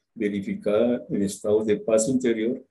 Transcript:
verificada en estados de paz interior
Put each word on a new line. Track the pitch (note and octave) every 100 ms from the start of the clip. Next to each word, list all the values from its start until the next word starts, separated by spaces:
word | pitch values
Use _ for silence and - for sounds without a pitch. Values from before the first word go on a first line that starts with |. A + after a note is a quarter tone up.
| _ -
verificada | G#2 G2+ G2 G2 G#2 G#2 A#2+ B2 -
en | A2
estados | G2 - G#2+ G#2+ A2
de | G2+
paz | - A2 C3+
interior | B2+ B2 A2 A2+ - -